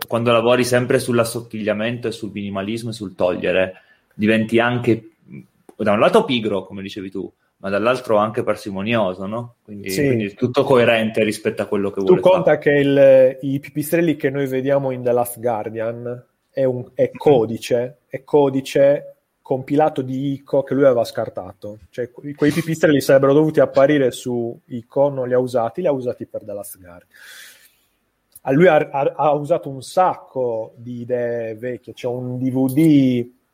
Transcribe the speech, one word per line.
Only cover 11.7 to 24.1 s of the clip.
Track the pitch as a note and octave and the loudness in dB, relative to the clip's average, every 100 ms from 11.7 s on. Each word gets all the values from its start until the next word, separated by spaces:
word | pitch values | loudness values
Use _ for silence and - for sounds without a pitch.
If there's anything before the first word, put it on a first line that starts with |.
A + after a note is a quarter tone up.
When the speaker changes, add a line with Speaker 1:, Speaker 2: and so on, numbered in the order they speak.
| G#2 G2 | -2 -2
Speaker 1:
che | G2+ | -2
Speaker 2:
Tu | F#2+ | 2
Speaker 1:
vuole | F3+ | 4
Speaker 2:
conta | F3+ F#3 E3 D3+ | 4 4 2 2
Speaker 1:
fare. | |
Speaker 2:
che | D3+ | 2
il, | C#3+ C#3 C#3 C#3 C3 C3 C3+ | 2 2 6 8 8 6 2
i | C#3 C#3 | -4 -6
pipistrelli | - D3+ D3 E3+ E3+ D3 | -6 -8 -2 0 0 0
che | C#3 | -2
noi | C#3 C#3 | -2 -2
vediamo | C3 C3 C#3 C3+ | -2 0 0 -2
in | B2+ | -4
The | B2 | 0
Last | A#2+ B2 - | 0 -2 -4
Guardian | A#2 A2 A2 A2 A2 A#2+ A#2+ A#2+ - _ _ | -4 -4 -6 -6 -8 -8 -10 -12 -16 _ _
è | - | -4
un, | C3+ B2 - | -2 -2 -8
è | - B2+ | -2 -2
Speaker 1:
Mhm. | - | 0
Speaker 2:
codice, | - C3+ A2 A2+ - A#2+ B2 - _ | 4 4 2 -4 -4 -2 -2 -10 _
è | C3 | -16
codice | - D3+ C#3 C3+ C3 D3 C#3 C#3+ - - _ _ | 0 2 2 0 -2 4 4 4 -2 -20 _ _
compilato | - C3 - D3 D3+ D3 | -6 -6 -2 0 0 0
di | C3 C3 C#3 | -6 -6 -4
ICO | C3+ - C#3+ | -6 -2 -2
che | C3+ | 0
lui | C3 | 2
aveva | C#3 A#2+ | 4 4
scartato. | A2 - A2 - F#2 - G#2 G#2+ - | 0 -4 -8 -8 -14 -14 -16 -18 -16
Cioè, | - A#2+ | -12 -12
que-, | - C#3+ | -12 -14
quei | C#3+ D3 | 0 0
pipistrelli | E3+ D#3+ D#3+ F3 C#3+ | 0 -2 0 2 4
sarebbero | - C#3 C3+ | 4 4 6
dovuti | C#3+ D#3 D3+ | 4 4 4
apparire | C3 - C#3 D3 C3 | 2 4 4 4 0